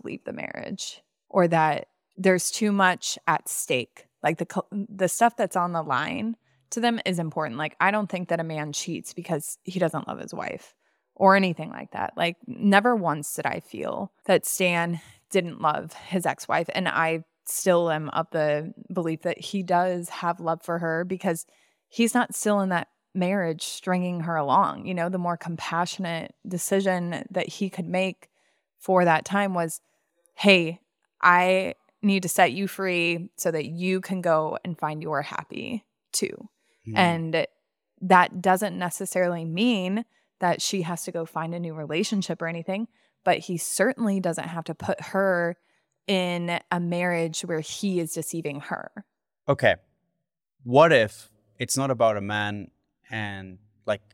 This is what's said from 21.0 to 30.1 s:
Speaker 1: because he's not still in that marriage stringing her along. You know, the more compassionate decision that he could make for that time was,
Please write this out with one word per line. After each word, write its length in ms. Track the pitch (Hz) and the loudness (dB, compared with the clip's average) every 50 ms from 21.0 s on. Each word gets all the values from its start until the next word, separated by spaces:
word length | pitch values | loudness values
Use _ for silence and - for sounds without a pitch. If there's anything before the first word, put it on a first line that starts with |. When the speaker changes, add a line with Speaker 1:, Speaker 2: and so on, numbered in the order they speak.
| 180 | -2
Speaker 1:
because 420 | 180 190 180 - 196 165 165 - _ _ _ _ _ _ _ _ _ | -4 -4 -4 -2 -2 -2 -2 -6 _ _ _ _ _ _ _ _ _
he's 240 | - - 233 226 - | -2 0 0 2 4
not 200 | 247 247 - - | 2 0 0 -4
still 280 | - - 214 208 202 | -4 0 0 2 2
in 80 | 196 190 | 2 2
that 180 | 180 170 - _ _ _ _ _ - | 0 -2 -2 _ _ _ _ _ -4
marriage 500 | 190 180 180 196 202 180 165 160 165 - | -2 0 0 0 0 0 0 -2 -4 -6
stringing 580 | - - - - 190 180 180 180 180 175 175 | -10 -10 -8 -2 -2 0 0 0 -2 -2 -4
her 160 | 160 170 170 156 | -4 -2 0 0
along. 480 | 143 139 131 185 196 - 71 - - | 2 4 4 4 4 4 0 -4 -6
You 80 | 185 185 | -6 -4
know, 160 | 175 165 180 | -2 -2 -2
the 80 | 185 180 | -2 -2
more 180 | 175 175 175 | -2 -2 -4
compassionate 1000 | 165 - 170 165 160 - - 165 165 180 175 - - 185 170 170 165 - - - _ - - | -4 -6 -10 -8 -8 -6 -4 -2 -2 -2 -2 -4 -6 -6 -6 -4 -6 -8 -10 -14 _ -12 -8
decision 800 | 180 170 - - 202 196 196 196 185 180 175 175 170 - - - | -6 -4 -2 0 0 2 2 2 0 0 -2 -4 -6 -6 -8 -6
that 160 | - 185 - 165 | -4 -4 -4 -4
he 200 | - - 202 185 | -4 -6 -6 -6
could 180 | - - 170 170 | -4 -6 -6 -4
make 420 | 175 185 190 190 - _ - _ _ _ _ _ _ _ _ _ _ _ | -2 0 0 -2 -4 _ -16 _ _ _ _ _ _ _ _ _ _ _
for 240 | - - 190 180 180 | -2 2 4 6 6
that 220 | 170 160 156 - | 6 4 4 2
time 280 | - 185 202 202 196 185 | 0 0 0 0 0 0
was, 280 | 175 170 160 - - _ _ _ _ _ _ | -2 -2 -2 -4 -10 _ _ _ _ _ _